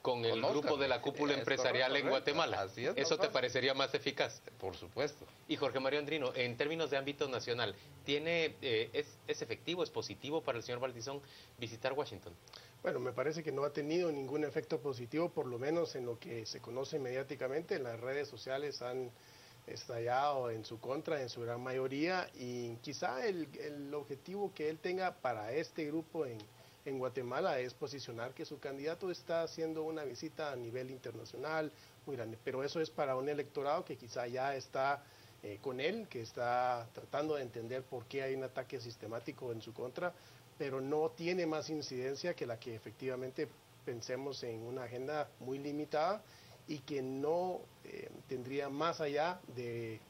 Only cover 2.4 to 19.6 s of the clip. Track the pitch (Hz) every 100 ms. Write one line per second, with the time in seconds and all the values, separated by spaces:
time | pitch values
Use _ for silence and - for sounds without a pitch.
2.4 | 151 101 98 107 127 156 139 156 151 135
3.4 | 123 127 127 135 135 139 - 127 139 -
4.4 | - - 95 90 - 110 147 - - -
5.4 | - 156 139 131 131 147 147 156 127 131
6.4 | 123 120 147 165 151 139 135 143 143 120
7.4 | 113 120 110 95 - - - 143 160 170
8.4 | 160 - 135 110 120 135 147 - - 151
9.4 | 117 107 - 175 160 117 110 101 127 160
10.4 | 151 120 110 123 131 117 117 143 - -
11.4 | - - 120 113 131 135 147 98 87 85
12.4 | - - - - 180 143 123 120 135 160
13.4 | 156 139 143 151 147 165 175 143 131 151
14.4 | 147 156 - 160 147 120 120 151 170 160
15.4 | 131 120 135 165 165 - 120 117 - 117
16.4 | 110 131 117 120 135 156 127 127 135 143
17.4 | 127 143 165 185 123 113 123 139 143 117
18.4 | - 135 147 131 123 127 123 117 - -
19.4 | - -